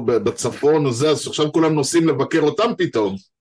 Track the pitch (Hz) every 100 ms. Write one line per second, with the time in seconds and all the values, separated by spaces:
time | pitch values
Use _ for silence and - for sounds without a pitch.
0 | 117 117 104 - 120 107 143 156 143 117
1 | 151 139 - - 151 160 160 156 135 170
2 | 165 135 135 160 147 147 233 202 170 226
3 | 208 196 - _